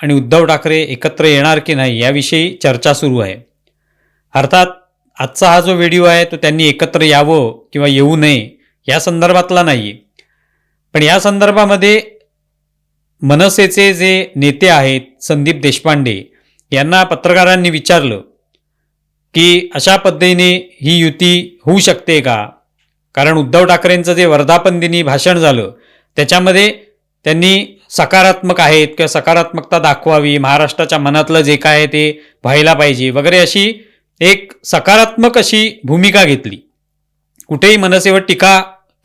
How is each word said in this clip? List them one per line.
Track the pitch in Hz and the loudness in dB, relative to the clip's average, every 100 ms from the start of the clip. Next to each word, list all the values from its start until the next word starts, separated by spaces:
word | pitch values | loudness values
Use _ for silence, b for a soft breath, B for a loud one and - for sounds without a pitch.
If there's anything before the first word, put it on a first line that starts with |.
आणि | 147 | -2
उद्धव | 139 120 160 | -2 0 0
ठाकरे | 160 151 160 160 | 2 0 -2 -2
एकत्र | 147 127 151 - | -4 -6 -6 -2
येणार | 160 143 151 156 | 0 2 0 -2
की | 143 | -2
नाही | 143 131 117 | -4 -2 -2
याविषयी | 123 143 135 160 170 185 | -2 -2 -2 -2 -4 -2
चर्चा | 143 123 151 | -2 0 -2
सुरू | 143 151 123 | -2 -2 -2
आहे. | 98 98 _ _ _ _ _ _ _ _ _ | -4 -10 _ _ _ _ _ _ _ _ _
अर्थात | - 226 185 180 - _ _ _ - | -4 0 0 0 -4 _ _ _ -12
आजचा | 131 - 185 | -10 -2 2
हा | 175 | 2
जो | 175 | 2
व्हिडिओ | 180 170 175 | -2 0 2
आहे | 175 170 | 2 2
तो | 175 156 | 0 -4
त्यांनी | 156 156 | -4 0
एकत्र | 156 139 165 165 | 0 0 -2 0
यावं | 156 143 147 160 117 - _ | 2 2 2 0 -2 -6 _
किंवा | 147 143 | -4 0
येऊ | 135 143 160 | 2 2 2
नये | 151 135 107 _ _ _ - | 0 0 -4 _ _ _ -6
या | 147 | -4
संदर्भातला | 165 165 175 180 180 180 | -4 -2 2 2 0 0
नाहीये, | 170 127 104 110 _ _ _ _ _ _ _ _ _ | 0 -2 -4 -14 _ _ _ _ _ _ _ _ _
पण | 156 | -2
या | 151 190 | 0 0
संदर्भामध्ये | 202 202 208 202 202 196 202 214 - - _ _ _ _ _ _ _ _ _ - | 0 0 2 2 2 2 2 0 -2 -16 _ _ _ _ _ _ _ _ _ -6
मनसेचे | 139 147 196 202 190 190 196 | 0 2 2 2 0 2 0
जे | 180 185 190 185 143 | 0 0 -2 -4 -2
नेते | 143 139 - | -2 0 2
आहेत | 156 135 131 127 _ | 2 2 -2 -6 _
संदीप | - 151 143 151 | -6 -4 -2 -2
देशपांडे | 143 - 160 147 127 98 - _ _ _ - | -4 -2 -2 -2 -2 -6 -10 _ _ _ -6
यांना | 135 147 185 | -4 0 0
पत्रकारांनी | 185 165 175 180 180 185 175 | 0 -2 0 2 2 2 0
विचारलं | 156 - 175 139 101 - _ _ _ _ _ _ _ _ _ _ | -2 0 0 0 -6 -12 _ _ _ _ _ _ _ _ _ _
की | 165 175 175 175 | 0 2 2 -2
अशा | 139 190 196 | -4 0 0
पद्धतीने | 196 156 180 180 180 185 - - | 0 0 0 2 0 0 -6 -8
ही | 143 170 | -2 0
युती | 160 147 180 175 180 _ | 0 0 0 0 -4 _
होऊ | - 190 | -2 0
शकते | 185 170 - 160 | 0 -2 -2 -2
का? | 127 110 104 - _ _ _ _ _ | 0 -4 -6 -14 _ _ _ _ _
कारण | - 143 160 | -2 0 0
उद्धव | 135 165 | 2 2
ठाकरेंचं | 180 175 175 180 170 | 4 2 2 0 0
जे | 175 175 | 0 2
वर्धापन | 147 143 175 190 175 | 2 2 2 2 -2
दिनी | 170 170 | -2 -2
भाषण | 151 139 175 175 | -2 0 0 2
झालं | 160 123 104 - b b b - | 2 0 -4 -12 b b b -6
त्याच्यामध्ये | 143 180 185 185 208 - _ _ _ _ | -2 0 2 2 0 -2 _ _ _ _
त्यांनी | 156 160 180 190 202 - _ | -4 0 0 0 -4 -14 _
सकारात्मक | - - 190 185 185 185 175 | -6 0 2 2 0 -2 0
आहेत | 151 156 151 | 2 2 0
किंवा | 151 160 | -2 -4
सकारात्मकता | 156 165 165 165 170 - 170 | -2 0 0 -2 -8 -4 -2
दाखवावी, | 151 139 165 156 147 147 | 0 -2 0 0 0 0
महाराष्ट्राच्या | 135 143 151 - 160 156 | 0 0 0 -4 -4 -2
मनातलं | 143 151 156 160 | -2 -2 0 0
जे | 143 147 | 0 0
काय | 156 151 | 2 0
आहे | 151 | 0
ते | 151 151 151 b b | -2 -2 -4 b b
व्हायला | 120 143 156 | -2 0 2
पाहिजे | 151 147 123 131 | 2 0 0 -2
वगैरे | 127 147 180 | -2 0 2
अशी | 170 202 202 220 b b b - | 2 0 -4 -6 b b b -4
एक | 175 196 - _ | 0 0 -4 _
सकारात्मक | - 165 - 214 220 226 240 240 | -6 -4 2 2 2 0 0 2
अशी | - 214 214 - | 0 0 -2 -4
भूमिका | 131 165 196 196 | -4 0 2 2
घेतली. | 170 135 110 - _ _ _ _ _ _ _ _ - | 2 0 -6 -16 _ _ _ _ _ _ _ _ -10
कुठेही | 147 196 214 | -2 0 2
मनसेवर | 190 185 190 190 | 2 0 2 0
टीका | 185 151 185 190 185 - _ _ | 0 0 2 2 -2 -14 _ _